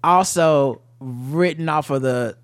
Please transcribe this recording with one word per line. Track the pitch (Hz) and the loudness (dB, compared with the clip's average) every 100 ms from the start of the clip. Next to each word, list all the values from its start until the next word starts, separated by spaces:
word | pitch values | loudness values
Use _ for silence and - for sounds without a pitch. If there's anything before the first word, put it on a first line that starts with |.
also | 165 180 190 175 160 147 139 117 _ _ | 4 4 2 2 4 4 2 -4 _ _
written | 131 123 127 156 180 160 160 | -14 -10 -6 0 0 0 -2
off | 151 143 | -2 -2
of | 135 | -2
the | 131 123 117 - | -2 -2 -4 -8